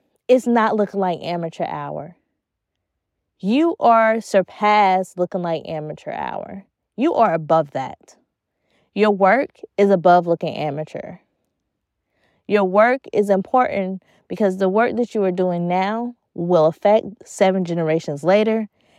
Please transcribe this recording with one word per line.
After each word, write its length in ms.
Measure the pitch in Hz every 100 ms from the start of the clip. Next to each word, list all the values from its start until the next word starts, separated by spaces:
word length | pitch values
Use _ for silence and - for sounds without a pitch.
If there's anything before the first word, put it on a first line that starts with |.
| _ _ -
It's 200 | 254 240
not 280 | 233 214 214
looking 240 | 202 202
like 220 | 185 165
amateur 440 | 160 175 165 - 170
hour. 500 | 151 143 151 160 175 _ _ _ _ _ _ _ _ _ _ _ _
You 360 | 185 262 330 -
are 420 | 233 226 220 226
surpassed 960 | - 196 180 - 208 208 190 185 185 -
looking 240 | 180 185
like 260 | 175 165 -
amateur 440 | 160 151 156 -
hour. 520 | - 69 - - 196 - _ _ -
You 180 | 302
are 220 | - 214 165
above 360 | 151 160 147
that. 440 | 135 - - _ _ _ _ _ _ _ _ _ 196
Your 160 | 214
work 480 | 196 190 233 - _ - -
is 140 | 202
above 340 | 190 180 175 175
looking 300 | 170 160 -
amateur. 640 | 151 143 156 - - 180 _ _ _ _ _ _ _ _ _ _ _ _ -
Your 160 | 202
work 380 | 190 196 233 269 -
is 160 | - 202
important 720 | 190 - 254 247 196 190 190 - _ _
because 300 | 180 202 190
the 120 | 190
work 260 | 202 240 226
that 180 | 240
you 100 | 220
are 80 | 196
doing 360 | 180 185 175 175
now 480 | 180 196 226 240 240 _ -
will 280 | 170 175 165
affect 400 | - 202 220 202 - -
seven 380 | - 190 190
generations 580 | 175 170 156 160 160 143
later, 460 | 160 208 220 220 214 _ _